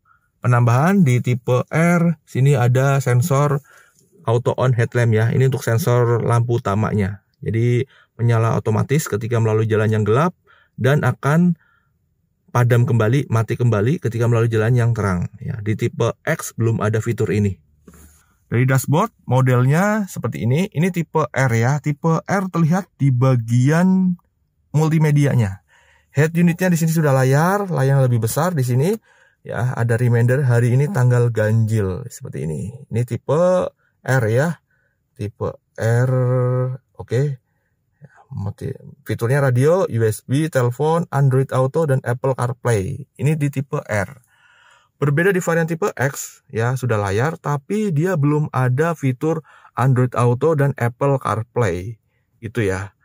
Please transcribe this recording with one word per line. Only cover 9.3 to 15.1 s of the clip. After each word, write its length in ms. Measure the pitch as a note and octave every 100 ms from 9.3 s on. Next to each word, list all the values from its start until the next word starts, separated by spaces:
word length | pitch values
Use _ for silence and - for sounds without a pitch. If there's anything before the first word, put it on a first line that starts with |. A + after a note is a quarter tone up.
| A#2
melalui 240 | A2+ A2 A2
jalan 240 | G#2+ G#2+
yang 160 | G#2+ G#2
gelap 320 | A#2 F3 - _ _ _ -
dan 240 | B2 D3
akan 560 | B2 A#2+ C3+ D#3+ F3+ E3 _ _ _ _ _ _ _ _ _
padam 320 | A#2+ A#2+ A#2+ A#2+
kembali, 400 | A#2 A2 C#3 -
mati 240 | A2+ A2 A#2
kembali 400 | B2 G#2+ A2+ F3
ketika 320 | A#2+ A2+ A#2
melalui 240 | A#2 A#2
jalan 240 | A2 A2 B2
yang 160 | A#2
terang. 400 | A2+ G2+